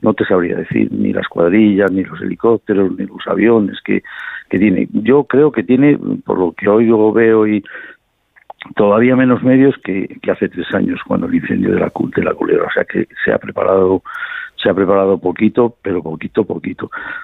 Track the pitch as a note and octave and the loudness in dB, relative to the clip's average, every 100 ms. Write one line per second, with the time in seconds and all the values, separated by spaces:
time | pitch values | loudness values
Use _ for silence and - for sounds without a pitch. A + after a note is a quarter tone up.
0 | A2 G#2+ - F#2+ F2 F2+ E2+ A2+ G#2+ G#2 | -2 0 0 0 0 -4 -4 -2 -2 0
1 | G2+ G2 F#2+ - E2+ G#2 G#2+ G2 G2 F#2 | -2 -2 -4 0 2 4 4 4 2 0
2 | F2 E2 F#2+ F2+ A#2 A2 - G2+ F#2+ - | -6 -8 -8 -2 0 0 0 0 0 -2
3 | G2 F2+ - F2+ A2 A#2 G2 - - G2+ | -8 -10 -6 0 4 4 2 -4 -4 -4
4 | - - - - - - G#2 F2+ - G#2+ | -4 -14 -14 -16 -6 0 2 2 0 -2
5 | A2 C#3 C#3+ B2+ D3+ A#2 B2+ B2+ C#3+ C#3+ | 2 2 2 2 2 2 0 2 4 2
6 | G#2 G#2 - G2 F2+ - G2+ G#2+ A2+ A2+ | -2 -6 -4 -2 -2 -2 0 2 4 4
7 | G#2+ G#2+ A2+ A2 G#2+ G#2+ - - - - | 4 4 4 4 2 0 -4 -14 -20 -20
8 | _ _ _ _ - - - - G#2 G#2 | _ _ _ _ -20 -20 -8 0 2 4
9 | B2 B2+ C3 A#2+ B2+ C3 C3+ - - F#2+ | 4 4 2 2 4 4 4 2 -4 -6
10 | - - - F#2 F#2+ - D#2+ G2+ F#2 F2+ | -6 -6 -4 -2 -4 -4 -4 -2 -2 -4
11 | - G2 F2 E2+ - F#2 F#2+ F#2 E2+ - | -4 -4 -2 -2 -2 -2 0 0 -2 -4
12 | - - E2 - E2 E2 E2 - - - | -4 -2 -2 -4 -2 0 0 -4 -4 -4
13 | - - - G#2+ G#2 - - F#2+ F#2 F#2+ | -6 -4 -4 -2 -4 -4 0 2 2 0
14 | - - - - - - - F#2 F#2 G2 | -4 -14 -12 -12 -14 -4 -2 0 2 2
15 | G2 F#2 F2+ F2 G#2+ - A#2 - - F2 | 2 0 -2 0 0 2 0 -2 -6 -4
16 | D#2+ D#2+ - - G2+ F2 - F2+ - - | -6 -8 -4 -4 -2 -4 -8 -10 -10 -12
17 | - - | -14 -14